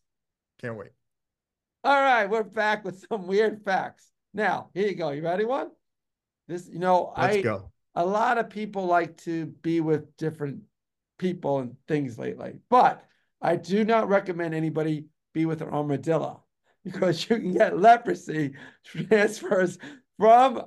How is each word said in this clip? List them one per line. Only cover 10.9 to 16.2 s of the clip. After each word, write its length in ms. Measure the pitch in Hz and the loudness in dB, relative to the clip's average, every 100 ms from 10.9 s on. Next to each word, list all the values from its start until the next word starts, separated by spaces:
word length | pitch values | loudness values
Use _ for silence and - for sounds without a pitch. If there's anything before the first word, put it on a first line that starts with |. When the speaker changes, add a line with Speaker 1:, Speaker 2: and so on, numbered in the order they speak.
| _ _ - | _ _ -6
Speaker 2:
people 400 | 185 175 139 139 | -4 -2 -2 -2
and 160 | 123 120 - | -4 -10 -4
things 300 | 151 135 113 | -4 -4 -6
lately, 380 | 127 - 120 - - | -10 -10 -12 -16 2
but 360 | 247 180 - - _ _ _ | 4 4 2 -10 _ _ _
I 160 | 160 170 | -2 -2
do 280 | 160 196 220 | 0 0 2
not 240 | 226 208 | 2 2
recommend 460 | 196 196 170 170 160 | 0 0 -4 -4 -4
anybody 500 | 160 151 156 151 156 _ _ 160 | -4 -2 -2 -4 -8 _ _ -4
be 100 | 160 | -2
with 160 | 160 | -2
an 80 | 151 | -4
armadillo 760 | 147 147 135 156 160 | -4 -2 -2 0 -2